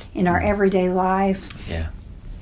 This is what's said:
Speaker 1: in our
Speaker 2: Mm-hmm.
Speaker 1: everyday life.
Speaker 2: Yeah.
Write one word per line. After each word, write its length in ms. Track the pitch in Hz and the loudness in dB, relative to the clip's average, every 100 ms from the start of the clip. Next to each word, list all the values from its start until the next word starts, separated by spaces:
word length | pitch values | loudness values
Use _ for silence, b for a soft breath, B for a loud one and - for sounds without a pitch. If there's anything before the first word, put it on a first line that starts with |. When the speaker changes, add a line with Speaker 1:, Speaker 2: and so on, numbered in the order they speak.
| B | B
Speaker 1:
in 120 | - 180 | 0 2
our 120 | 175 | 2
Speaker 2:
Mm-hmm. 80 | 208 | 2
Speaker 1:
everyday 400 | 202 196 190 180 | 4 4 4 2
life. 580 | 185 185 190 196 190 - - - | 2 2 2 2 0 -6 -12 -8
Speaker 2:
Yeah. 200 | 82 80 - - - - - | -6 -6 -8 -16 -16 -14 -12